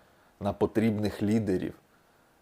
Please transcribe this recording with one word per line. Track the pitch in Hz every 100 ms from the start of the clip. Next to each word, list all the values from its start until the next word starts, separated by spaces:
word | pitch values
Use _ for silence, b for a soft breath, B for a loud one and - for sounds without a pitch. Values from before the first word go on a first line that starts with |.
| b b b b
на | 101
потрібних | 95 101 110 113 104 104 -
лідерів. | 104 113 104 92 78 - _ b b b b b